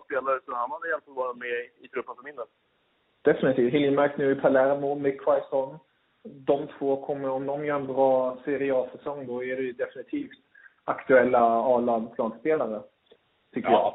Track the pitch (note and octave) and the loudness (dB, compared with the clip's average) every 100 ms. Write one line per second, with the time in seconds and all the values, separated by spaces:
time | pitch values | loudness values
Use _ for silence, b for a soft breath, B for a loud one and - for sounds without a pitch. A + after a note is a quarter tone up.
0 | - C3+ C3 C3 - B2 B2 D#3+ E3 D3+ | -4 -4 -2 -2 -4 -6 -6 -6 -6 -6
1 | C#3+ C3 B2+ B2 B2 A#2+ B2 _ C3 B2+ | -6 -6 -6 -6 -6 -6 -8 _ -12 -10
2 | B2 A#2+ C#3 C3+ A2 _ _ _ _ _ | -10 -12 -16 -14 -14 _ _ _ _ _
3 | _ _ D3 - C#3+ B2+ A#2+ D3 C#3 C#3+ | _ _ 0 2 2 2 2 2 2 2
4 | C#3+ D3+ C#3 C#3 C#3+ C3+ C3+ C#3+ C#3+ C#3+ | 2 0 0 2 4 4 4 2 -2 -2
5 | C#3 C3+ D#3 C3+ - - - D#3 _ _ | -2 0 0 0 0 -4 -4 -10 _ _
6 | _ _ A3+ C#3+ C3+ C#3+ D3+ - C#3 C3+ | _ _ -20 -6 0 0 -2 -4 -2 -2
7 | - C#3+ C3+ C3 C#3 C#3+ D3 C#3+ C3+ C3 | -4 -6 -4 -4 -4 -4 -4 -4 -2 2
8 | C3+ C3 B2+ B2+ D3 C3+ C#3 B2+ B2 - | 4 4 2 -4 -4 -2 0 0 -2 -8
9 | D3 C#3+ B2 B2 B2+ C3 B2+ A#2+ B2+ C3 | -10 -10 -8 -8 -6 -6 -6 -6 -8 -10
10 | - D3 C3+ - _ b b b - C3+ | -10 -8 -8 -16 _ b b b -8 -4
11 | - B2+ B2 B2 A#2 A#2 B2+ A#2+ A#2+ A2+ | 4 6 6 4 4 4 4 2 2 0
12 | A2 - A2+ - D#3 D#3 A2+ G#2+ - _ | -2 -4 -6 -4 -2 0 -2 -6 -12 _
13 | _ _ _ _ _ A#2+ F#2+ G#2+ F#2+ | _ _ _ _ _ -6 2 4 4